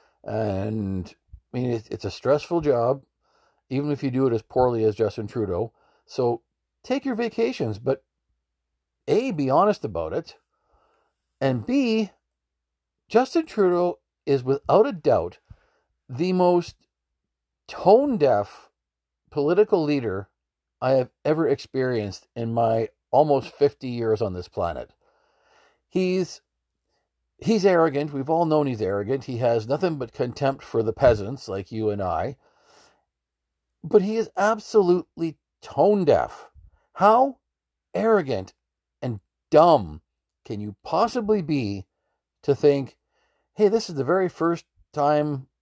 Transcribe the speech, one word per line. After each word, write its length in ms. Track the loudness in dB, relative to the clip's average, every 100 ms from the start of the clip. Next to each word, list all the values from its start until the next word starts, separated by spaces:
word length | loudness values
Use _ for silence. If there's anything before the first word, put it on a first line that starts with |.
| _ _
And, 880 | -8 -4 -4 -4 -4 -4 -4 -6 -8 -16 _ -20 _
I 40 | -6
mean, 140 | -4
it's, 160 | -4 -6
it's 160 | -10 -8
a 60 |
stressful 500 | -6 0 0 0 -2
job, 420 | 0 0 0 -2 -8 _ _ _ _ _ _
even 220 | -4 -4
if 120 | -4
you 80 | -2
do 160 | 0 0
it 60 |
as 80 | 0
poorly 420 | -2 0 2 2
as 120 | 0 0
Justin 320 | -2 -4 -8
Trudeau. 460 | -6 -4 -4 -6 -10 _ _ _
So 360 | -4 -2 -2 _ _ _ _
take 200 | -6 -4
your 120 | -4 -4
vacations, 640 | -4 -2 -2 -2 -6 -4
but 240 | -4 -4 _ _ _ _ _ _ _ _ _ _ -2
A, 240 | 0 0
be 180 | -2 0
honest 340 | 2 2 0
about 300 | -4 -6 -6
it, 240 | -6 -8 -16 _ _ _ _ _ _ _ _ _ _
and 240 | -2 -2 -2
B, 460 | 0 0 0 -2 _ _ _ _ _ _ _ _ _ _
Justin 360 | 0 2 -2 -2
Trudeau 540 | 0 2 2 0 -2 _ _ -2
is 160 | 0
without 460 | 0 -2 2 4 4
a 60 |
doubt 440 | 0 0 0 0 -8 _ -20 _ _ _ _ -14
the 220 | -4 -2
most 440 | 2 2 2 -2 -10 _ _ _ _ _ _ _ _ -20
tone-deaf 1000 | -2 4 4 4 2 2 2 -2 -10 -20 _ _ _ _ _ _
political 540 | -4 0 2 2 0
leader 460 | 0 -2 -2 -6 -10 _ _ _ _ _
I 100 | 0
have 180 | 0 0 _
ever 240 | -2 0 0
experienced 800 | -2 -4 -4 -2 -2 -4 -8 -14 -8
in 180 | -4
my 360 | 0 0 0 -2 _ _
almost 420 | 2 2 0 -2
fifty 340 | 0 0 0 -8
years 340 | -4 -2 0
on 120 | -2
this 140 | -6 -10
planet. 440 | -6 -6 -6 -12 _ _ _ _ _ _ _ _ _ _
He's, 540 | -2 0 0 -4 -8 _ _ _ _ _ _ _ _ _ _
he's 280 | -2 2 4
arrogant. 480 | 4 2 0 -4
We've 160 | -6 -2
all 160 | 0 2
known 220 | 2 0
he's 140 | -2
arrogant. 420 | -2 -2 -2 -4
He 140 | -6 -4
has 300 | 0 0 -2
nothing 280 | -2 -2 -4
but 160 | -8
contempt 520 | -6 -6 -2 -4 -4
for 200 | -4 -2
the 100 | -2
peasants 540 | 2 4 4 -2 -10 -8
like 240 | -8 -8
you 200 | -4 -2
and 100 | -2
I. 340 | -2 -2 -4 -8 _ _ _ _ _ _ _ _ _ _ _ _ _ _
But 180 | 0 2
he 160 | 2 -2
is 120 | -4 -2
absolutely 1000 | 0 -2 0 2 4 2 -2 -8 -8 -8 _ _
tone-deaf. 880 | -8 0 2 2 2 2 0 -8 -20 -20 -20 _ _
How 440 | 0 4 4 2 -2 _ _ _ _ _
arrogant 600 | -2 2 2 0 -4 -6 _ _ _ _ _
and 200 | -8 -8 -12 _ _
dumb 520 | 6 8 6 2 -12 -20 _ _ _
can 160 | -14 -10
you 160 | -10 -12
possibly 580 | -4 0 0 0 0 -2
be 440 | 0 -2 -2 -6 -12 _ _ _ _ _
to 100 | -2
think, 440 | 2 4 2 -2 -14 _ _ _ _ _
"Hey, 160 | 0 2
this 200 | 2 -2
is 60 | -4
the 80 |
very 260 | 0 0 0
first 360 | -2 -2 -2 -8 _ _
time 540 | -2 2 2 0 -4 -10 _